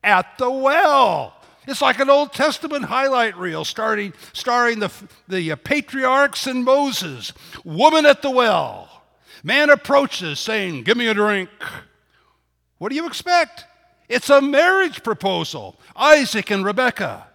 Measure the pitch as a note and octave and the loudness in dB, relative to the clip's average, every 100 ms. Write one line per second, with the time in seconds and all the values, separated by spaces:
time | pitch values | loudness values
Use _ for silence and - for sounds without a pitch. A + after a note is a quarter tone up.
0 | G#3 F#3+ - - B3 C4+ C4+ D4+ D#4 C#4 | 4 2 2 -4 -4 0 2 4 4 4
1 | A#3 D#3+ A#2 _ _ _ - C4+ C4+ A3+ | 4 0 -8 _ _ _ -12 -2 0 0
2 | C4+ C#4 D4 - D4 - D#4+ C#4+ A3 A#3+ | 4 4 2 -2 -2 -2 -8 -8 -4 -2
3 | C4+ B3+ A3+ F3 F3+ D#3+ D#3 - A3 G#3 | 0 0 -2 -4 -8 -6 -8 -6 -4 -4
4 | G3+ - - - - B3 A#3+ A3+ G3+ - | -6 -12 -16 -10 -2 0 0 0 -6 -8
5 | G3 _ _ F#3 D#3+ D3+ - D4 - C4+ | -20 _ _ -6 -4 -6 -2 -4 -2 -4
6 | C4 C4 C#4 - - B3+ B3 C4+ C#4 G#3+ | 0 2 0 -2 -6 -4 2 2 2 -4
7 | F3+ B2+ G#2 - - - F3 D#3+ C#4+ D#4 | -10 -12 -16 -18 -20 -20 -12 2 4 6
8 | D4 C#4 C#4 B3+ A#3 F3+ C3 F#2+ F#2 - | 4 4 2 0 2 2 -2 -10 -18 -20
9 | _ _ _ - D#3 C4 D4 C#4+ - C#4 | _ _ _ -16 -2 0 4 4 4 0
10 | C#4 - F3 C#3+ - A3 F#3+ D3 A#2 A#3+ | 0 -6 -8 -8 -6 -4 -6 -6 -2 -2
11 | A#3 G#3 G#3 G3+ F3+ _ - - - _ | 0 0 0 -2 -6 _ -16 -16 -20 _
12 | _ _ _ _ _ _ _ _ F#3+ C#4 | _ _ _ _ _ _ _ _ -8 -6
13 | E4 - F4+ F4 D#4+ - - _ _ _ | -8 -10 0 0 0 -6 -20 _ _ _
14 | _ A#3+ - C#4 C#4 C#4 F4 F#4+ F#4 A3 | _ -4 4 4 4 2 4 2 0 -4
15 | - G#3 G3 F3+ E3 D3 G2 - _ - | -8 -4 -2 -2 -4 -10 -14 -20 _ -2
16 | C4+ D4+ C4 A3 - G3+ F#3+ G3+ B3+ - | 4 6 4 -4 -2 -2 -2 0 -2 -2
17 | E3+ G2+ - | -8 -8 -18